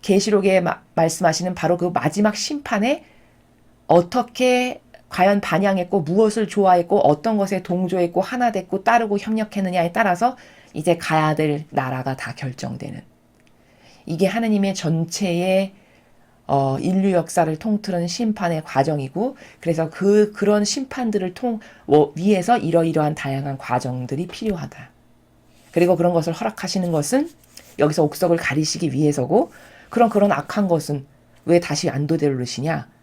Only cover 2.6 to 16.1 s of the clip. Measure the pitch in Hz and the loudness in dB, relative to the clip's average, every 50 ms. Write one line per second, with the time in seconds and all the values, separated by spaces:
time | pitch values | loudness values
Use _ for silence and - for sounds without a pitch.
2.6 | 285 - 233 202 208 247 294 - - _ _ - _ _ _ _ _ _ _ _ | -4 -4 -2 -2 0 0 -2 -4 -6 _ _ -20 _ _ _ _ _ _ _ _
3.6 | _ _ _ _ _ - 156 175 175 175 - 247 240 - - - 254 254 247 247 | _ _ _ _ _ 4 4 4 4 4 -2 -2 -2 -4 -2 0 2 4 4 2
4.6 | 247 254 - - _ _ - - _ _ - - 180 196 202 202 196 - 170 165 | 0 -2 -6 -10 _ _ -20 -20 _ _ 0 2 4 4 4 2 0 0 0 2
5.6 | 196 202 190 185 180 185 - 196 151 143 175 202 220 214 208 226 214 180 - 208 | 2 2 0 0 -2 0 0 -2 0 2 2 4 4 4 2 0 -4 -2 0 2
6.6 | 196 190 180 175 170 170 196 202 - 143 147 147 - 226 220 208 196 190 196 185 | 4 6 6 4 4 2 2 4 6 4 4 4 2 -2 0 0 0 -2 -2 -6
7.6 | 185 - 175 180 185 175 190 185 175 170 175 185 190 - 254 247 247 233 214 190 | -4 -4 -2 -2 0 0 0 0 0 0 0 -2 -2 -2 -2 -2 -2 0 0 -2
8.6 | 185 - - 190 - 226 233 240 233 208 202 202 - 214 220 220 214 214 - 202 | -6 -4 -8 -2 0 2 2 2 2 0 -2 -4 -2 -2 -2 -2 -4 -4 -4 -4
9.6 | 190 185 180 180 170 170 175 220 226 196 180 175 220 247 254 - - - - - | -4 0 0 0 0 0 0 0 0 0 2 2 0 -2 -2 -4 -20 -20 -20 -20
10.6 | - - - 156 151 180 170 170 - - 160 156 156 156 151 147 156 151 147 147 | -20 -12 -12 -2 0 0 0 0 0 0 0 2 2 2 2 2 0 0 0 -2
11.6 | 151 _ - 139 131 131 131 127 131 135 135 - - 123 123 - - 127 123 - | -6 _ -4 -4 -2 -2 -6 -4 -4 -6 -6 -6 -8 -12 -10 -8 -10 -10 -8 -8
12.6 | - 123 120 127 - - - - - _ _ _ _ _ _ _ _ _ _ _ | -10 -10 -10 -10 -10 -12 -14 -14 -18 _ _ _ _ _ _ _ _ _ _ _
13.6 | _ _ _ _ _ - - _ _ - 165 156 196 185 190 233 233 220 214 202 | _ _ _ _ _ -20 -20 _ _ -10 -2 0 0 0 0 -2 0 0 2 2
14.6 | 196 196 190 - - 151 160 160 165 165 - - 202 180 170 175 175 190 185 190 | 0 0 -2 -2 -2 -2 0 0 -2 -4 -4 -4 -2 -2 0 0 0 2 2 2
15.6 | 196 190 - - _ _ _ _ _ _ | 0 -2 -8 -20 _ _ _ _ _ _